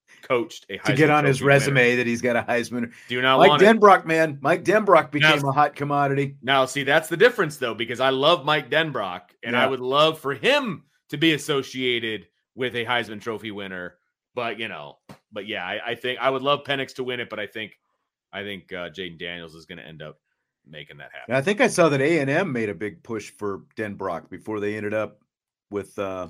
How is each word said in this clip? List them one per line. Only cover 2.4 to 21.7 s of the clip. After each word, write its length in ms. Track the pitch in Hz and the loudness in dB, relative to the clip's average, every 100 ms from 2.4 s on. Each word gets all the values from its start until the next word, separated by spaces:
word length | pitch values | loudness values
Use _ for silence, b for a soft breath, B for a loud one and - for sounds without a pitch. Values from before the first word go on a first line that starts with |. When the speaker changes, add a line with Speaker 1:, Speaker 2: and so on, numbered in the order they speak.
Speaker 2:
Heisman. 500 | 107 120 117 120 117 B B | 0 -2 -2 -6 -8 B B
Speaker 1:
Do 140 | 123 | -2
not 160 | 131 135 | 4 8
Speaker 2:
Mike 120 | 185 | 8
Speaker 1:
want 120 | 147 | 8
it. 40 | 196 | 6
Speaker 2:
Denbrock, 400 | 220 208 180 160 | 8 8 8 6
man. 340 | 160 160 139 | 2 2 0
Mike 220 | 139 175 | 0 0
Denbrock 500 | 170 214 202 165 143 | 2 2 6 4 4
Speaker 1:
Now 200 | 147 156 | 2 4
Speaker 2:
became 120 | 143 139 | 4 2
a 60 | |
hot 240 | 135 147 - | 2 0 0
commodity. 640 | 143 143 143 139 139 139 | -4 0 0 0 -2 -4
Speaker 1:
Now, 240 | 117 139 131 | 0 2 2
see, 180 | 143 | -2
that's 260 | 131 156 160 | 0 0 2
the 80 | 165 | 4
difference, 400 | 240 247 160 - | 4 4 -4 -2
though, 180 | 120 110 | -6 -4
because 240 | 117 120 | -6 0
I 100 | 131 | 0
love 360 | 131 147 175 139 | 2 4 2 2
Mike 260 | 151 131 | -2 0
Denbrock, 500 | 147 160 127 95 90 - _ | -2 0 -4 -6 -8 -14 _
and 120 | 113 120 | -4 0
I 80 | |
Speaker 2:
Yeah. 60 | 135 | 0
Speaker 1:
would 100 | 131 | 0
love 400 | 127 139 156 160 | 0 2 2 2
for 140 | 135 | -6
him 520 | 127 196 285 254 151 _ _ _ | -4 0 0 0 -8 _ _ _
to 80 | 147 | -2
be 160 | 165 | 0
associated 920 | 147 - 143 131 127 127 120 113 107 90 _ _ 110 | 0 -2 -4 -4 -4 -2 -2 -4 -8 -12 _ _ -8
with 200 | 123 120 | -6 -4
a 100 | 113 | -2
Heisman 360 | 123 107 104 | -2 -2 -8
Trophy 300 | 117 107 110 | -10 -10 -10
winner. 460 | 101 98 92 90 _ _ _ _ | -12 -10 -10 -12 _ _ _ _
But, 260 | - 117 107 | -8 -8 -6
you 100 | 113 | -10
know, 280 | 85 71 - - - _ | -10 -16 -18 -20 -20 _
but 140 | 107 101 | -14 -8
yeah, 160 | 101 90 | -8 -6
I, 260 | 104 120 | -8 -8
I 40 | 120 | -8
think 240 | 127 120 | -6 -2
I 120 | 127 | -2
would 100 | 135 | 0
love 220 | 135 143 | 0 -2
Penix 320 | 139 143 131 - | -2 -6 -6 -8
to 80 | |
win 160 | 123 123 | -8 -8
it, 100 | 113 | -8
but 100 | 107 | -10
I 60 | 104 | -10
think, 280 | 110 107 _ _ _ _ _ _ | -10 -14 _ _ _ _ _ _
I 100 | 95 | -12
think, 320 | 101 95 - | -10 -12 -12
uh, 160 | 90 87 | -12 -10
Jaden 300 | 80 92 80 | -10 -12 -10
Daniels 340 | 87 87 85 | -12 -12 -14
is 120 | 80 78 | -18 -20
gonna 160 | 87 | -20
end 180 | 62 80 | -18 -16
up 180 | 76 78 _ _ _ _ _ | -16 -18 _ _ _ _ _
making 320 | 76 73 71 | -20 -18 -18
that 140 | 67 | -20
happen. 140 | 67 - | -16 -6
Speaker 2:
And 100 | 131 | -4
I 40 | |
think 200 | 143 208 | -2 0
I 60 | |
saw 220 | 254 | 0